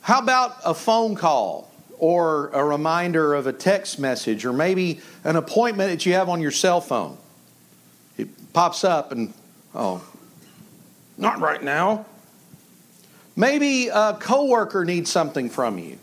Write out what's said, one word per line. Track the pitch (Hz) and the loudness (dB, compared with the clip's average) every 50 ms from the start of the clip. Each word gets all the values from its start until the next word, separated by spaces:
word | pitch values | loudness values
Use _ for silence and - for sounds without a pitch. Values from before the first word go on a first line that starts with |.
How | - - 233 269 | 4 4 2 2
about | 240 254 254 254 254 233 - - - | 4 2 2 2 0 0 -4 -6 -4
a | 170 160 | -4 -4
phone | - - - 220 226 226 220 202 | -2 0 2 2 2 2 0 -2
call | - 170 160 147 127 104 92 76 - - - - - - - - | 0 0 2 2 2 0 -2 -4 -8 -12 -16 -20 -20 -20 -20 -6
or | - 165 160 175 175 170 160 156 147 143 - | 0 2 2 4 4 2 2 0 0 -2 -2
a | - 139 | 0 0
reminder | 143 151 147 147 156 160 165 175 175 175 170 160 156 147 147 | 2 2 0 0 0 0 0 0 0 0 0 2 2 2 2
of | 143 135 | 0 0
a | 135 131 | -2 -6
text | - - 185 196 190 190 - - - | 0 2 2 2 2 0 -8 -8 -4
message | 139 135 123 120 - 117 110 107 110 | -2 -2 -2 -2 -2 -4 -4 -2 -2
or | 131 | -2
maybe | 123 135 156 185 190 185 185 175 147 - - - - - - | 0 0 0 0 2 0 0 -2 -4 -6 -12 -20 -20 -8 -4
an | 151 160 | 0 0
appointment | 165 160 - - 220 233 233 220 196 196 196 | 0 -2 0 0 0 0 0 0 -2 -2 -2
that | 175 160 - | -2 -2 0
you | 180 | 2
have | 180 185 190 | 2 2 2
on | 180 175 170 | 0 -2 -2
your | 160 147 | -2 -2
cell | 147 - - 185 175 175 | -2 0 2 2 2 2
phone? | - - 135 113 90 73 - - - - - - - _ _ _ - _ - - _ - - _ _ _ _ | 0 -2 -4 -4 -4 -6 -10 -16 -20 -20 -20 -20 -20 _ _ _ -20 _ -20 -20 _ -20 -20 _ _ _ _
It | - - - - - - - | -12 -12 -12 -12 -20 -20 -4
pops | - 165 175 165 165 - - | 0 2 2 2 0 0 0
up | 190 170 151 135 - 131 | 0 0 0 -2 -4 -6
and, | 117 113 101 - - - - - - - _ - | -8 -8 -8 -8 -18 -20 -20 -20 -20 -20 _ -8
"Oh, | 107 113 98 90 87 - - - - - - - - - - - - - - - - - - - _ - _ - | -4 -4 -4 -4 -6 -12 -18 -20 -20 -20 -20 -20 -20 -20 -20 -20 -20 -20 -20 -20 -20 -20 -20 -20 _ -20 _ -12
not | - 196 220 - - | -2 -2 -2 0 0
right | - 151 151 - - | -2 -2 -2 -2 -4
now." | 139 143 156 175 196 220 214 214 - - - - _ _ - _ - - - - _ - - - _ _ - - - - - - - _ | -2 0 0 2 0 0 -2 -6 -14 -20 -20 -20 _ _ -20 _ -20 -20 -20 -20 _ -20 -20 -20 _ _ -20 -20 -20 -20 -20 -20 -12 _
Maybe | - 202 262 285 294 294 285 269 254 247 | 2 2 4 4 2 2 2 2 0 0
a | 233 - 208 214 214 202 - | 0 2 2 2 2 0 -4
coworker | - - 233 277 294 269 247 233 202 - - 196 175 | -2 2 2 2 4 4 4 2 2 0 -2 -2 0
needs | 165 180 175 170 - | 0 0 -2 -2 0
something | - 180 165 151 - 147 127 117 | 0 0 0 0 -2 -4 -4 -4
from | - - 127 117 104 90 | -2 -2 -2 -2 -2 -4
you. | 82 78 62 - | -10 -12 -16 -18